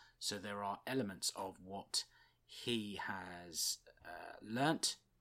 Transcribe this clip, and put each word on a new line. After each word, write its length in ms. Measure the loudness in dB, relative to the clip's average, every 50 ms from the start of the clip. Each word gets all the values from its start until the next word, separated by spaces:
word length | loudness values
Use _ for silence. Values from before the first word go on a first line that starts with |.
| -20 -20 -10 -4
So 200 | -2 0 0 0
there 240 | -2 -2 -2 0
are 180 | 0 -2 -2 -2 -2
elements 460 | 0 2 2 2 0 0 0 -2 -2 0
of 200 | 0 -4 -4 -6 -8 -10
what 400 | -6 -6 -6 -4 -2 0 -2 -2 -2 -6 -20 -20 -20 _ _ _
he 560 | -16 -12 -4 0 2 2 2 2 0 -2 -4 -2
has, 720 | -2 -2 -4 -4 -6 -8 -10 -10 -6 -2 0 0 0 0 -2 -6 -18 -20 -16 -12
uh, 320 | -10 -10 -8 -8 -10 -10 -10
learnt 540 | -6 -2 2 6 6 6 6 6 4 2 0 0 _ _ _ -4